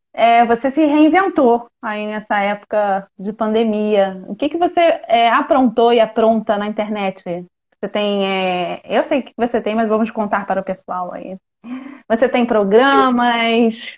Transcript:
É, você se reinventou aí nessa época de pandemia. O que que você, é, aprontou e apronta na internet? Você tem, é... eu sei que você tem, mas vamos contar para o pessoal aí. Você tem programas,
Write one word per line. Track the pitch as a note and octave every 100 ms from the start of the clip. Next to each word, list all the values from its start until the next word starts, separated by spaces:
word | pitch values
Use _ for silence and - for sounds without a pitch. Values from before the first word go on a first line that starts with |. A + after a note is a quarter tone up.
| _
É, | - A#3 A#3 A#3
você | A#3 C4+
se | C#4
reinventou | D4+ D4+ D#4 F4 G4 F4 B3 A#3 A#3 _
aí | A3+ G#3 G#3
nessa | G#3+ G#3 G#3
época | G3+ G#3 - G#3+ G3+ G3 F#3+ _
de | G3
pandemia. | G#3+ A3 A3 A3+ G#3 G#3+ G#3 G3 F#3+ F#3
O | G3+
que | D4
que | E4
você, | F4 F4 E4+ - -
é, | A#3 A#3
aprontou | B3 - C#4+ B3+ A3+ A#3
e | A#3
apronta | A3 A3+ A3 A3+ A3 G3+
na | G#3
internet? | G#3+ G#3 G#3 G3 F#3+
Você | F#3 F3 F3+ _ _ - G3
tem, | G#3 G#3 G3+
é... | F#3+ F#3+ F#3 F3+ F3 F3
eu | - A3+
sei | - C#4+
que | - -
você | A#3+ A3+
tem, | G#3+
mas | A3 A3
vamos | G#3+ A3+
contar | - G3+ G3+ G3
para | F#3+
o |
pessoal | F#3+ F#3 - F3+ F3+
aí. | - - F#3+ _ _ A#3 C4 C#4+ - -
Você | A3 B3
tem | B3 A#3
programas, | A3 G3 A3 C#4 C#4 C4 A#3+ A#3+ A#3 A3+ A3+ A#3 A3+ -